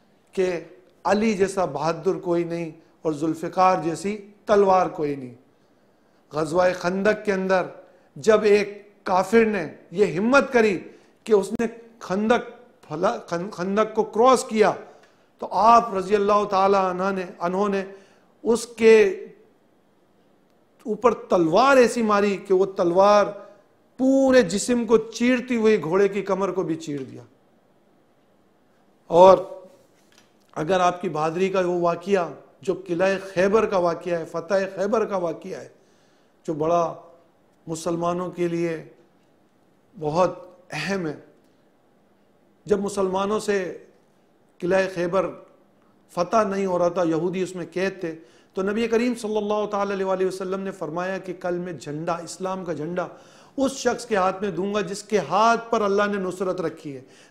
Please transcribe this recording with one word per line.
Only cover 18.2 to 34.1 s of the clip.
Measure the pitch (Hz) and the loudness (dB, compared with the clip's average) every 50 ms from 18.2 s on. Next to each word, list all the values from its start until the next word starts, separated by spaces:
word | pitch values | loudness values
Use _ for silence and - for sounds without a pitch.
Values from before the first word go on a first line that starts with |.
| _ _ _ _ - | _ _ _ _ -2
उसके | 214 240 226 - - - - 226 220 226 220 208 190 180 - - - - _ _ _ _ _ _ _ _ _ _ _ _ _ _ _ _ _ _ _ _ _ _ _ _ _ _ _ _ _ _ | -2 0 0 -2 -8 -4 4 6 8 8 8 6 4 2 -4 -10 -16 -20 _ _ _ _ _ _ _ _ _ _ _ _ _ _ _ _ _ _ _ _ _ _ _ _ _ _ _ _ _ _
ऊपर | 233 208 214 - 233 220 - - - | -6 -6 2 2 2 2 2 0 0
तलवार | 214 180 170 160 165 208 262 277 277 | 2 2 4 4 4 4 6 6 6
ऐसी | 262 240 220 240 240 226 | 6 6 4 2 0 0
मारी | 208 208 202 208 208 190 | 2 4 4 4 2 0
कि | 175 - - 190 | -2 0 0 2
वो | 185 196 | 2 2
तलवार | 190 190 202 185 170 175 185 196 208 208 208 196 - - - - - - _ _ _ _ _ _ _ _ - | 0 0 0 0 2 4 6 6 6 6 6 4 2 -2 -10 -16 -20 -20 _ _ _ _ _ _ _ _ 0
पूरे | 262 262 269 269 269 262 254 254 226 | 2 2 4 4 4 6 6 4 4
जिस्म | 165 196 196 - - 247 240 233 | 4 -2 -4 -2 -2 -2 -2 2
को | 208 233 | 2 2
चीरती | 220 220 - - - 240 247 254 240 247 - 247 | 2 2 -2 -4 -2 0 2 2 0 0 -2 -2
हुई | 226 214 220 214 | 2 4 4 2
घोड़े | 190 - 160 180 196 202 196 | 2 0 0 2 2 2 2
की | 196 202 | 0 -2
कमर | 190 - 190 185 196 185 | -2 -2 -2 -2 -2 -2
को | 180 190 175 | -2 -4 -4
भी | 156 165 | -4 -4
चीर | 160 - 156 147 139 131 | -6 -6 -8 -8 -8 -10
दिया। | 113 123 123 117 - _ _ _ _ _ _ _ _ _ _ _ _ _ _ _ _ _ _ _ _ _ _ _ _ _ _ _ _ _ _ _ _ _ _ _ - | -12 -14 -18 -20 -20 _ _ _ _ _ _ _ _ _ _ _ _ _ _ _ _ _ _ _ _ _ _ _ _ _ _ _ _ _ _ _ _ _ _ _ 2
और | 165 170 185 190 180 - - - - - - - - _ _ _ _ _ _ _ _ _ _ _ _ _ _ _ _ | 6 8 10 10 10 8 4 -4 -12 -18 -18 -20 -20 _ _ _ _ _ _ _ _ _ _ _ _ _ _ _ _
अगर | 147 156 160 190 180 | -8 -2 0 2 2
आपकी | 180 180 175 175 214 180 | 2 2 2 0 -4 -6
बहादुरी | 151 151 156 160 160 180 190 190 | -4 -2 -2 -2 0 0 -2 0
का | 190 190 | 0 0
वो | 180 175 180 175 | 0 0 0 0
वाक़या | 175 170 170 170 - 196 196 185 170 156 - - - _ _ _ - | 0 0 0 -2 -2 0 0 0 0 -2 -8 -14 -20 _ _ _ -6
जो | 190 175 - - | -6 -6 -6 -6
किला | - 175 165 190 196 196 | -6 -2 0 0 0 0
खैबर | 185 - - - 170 185 202 202 226 214 | -2 -6 -4 0 0 2 4 4 2 2
का | 208 202 185 | 2 0 0
वाक़या | 175 170 165 165 - 180 | 0 0 -2 -4 -4 -4